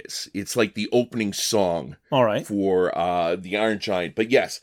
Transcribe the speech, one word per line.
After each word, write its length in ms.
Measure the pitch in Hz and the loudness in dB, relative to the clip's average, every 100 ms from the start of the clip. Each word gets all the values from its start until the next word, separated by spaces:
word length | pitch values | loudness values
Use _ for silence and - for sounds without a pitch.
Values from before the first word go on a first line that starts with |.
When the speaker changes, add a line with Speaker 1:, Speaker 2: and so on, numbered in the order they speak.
| - | -12
Speaker 1:
is. 220 | - - | -12 -10
It's, 220 | 98 98 123 | -8 -4 -2
like, 180 | 107 | 0
the 140 | 107 107 | -2 0
opening 400 | 123 120 120 101 | 0 0 -2 -2
song 640 | - - 107 90 85 65 - _ | -2 0 2 2 0 -6 -14 _
Speaker 2:
All 140 | 135 | 2
right. 200 | 113 113 - | 2 0 -2
Speaker 1:
for, 500 | 101 98 92 90 78 | 0 2 4 2 0
uh, 380 | 87 87 82 92 | 0 0 0 -2
the 200 | 90 104 | -2 0
Iron 220 | 110 101 | 0 0
Giant. 360 | 110 92 85 113 | -2 -2 -2 -2
But 140 | 113 | 2
yes, 300 | 127 90 - | 2 2 -6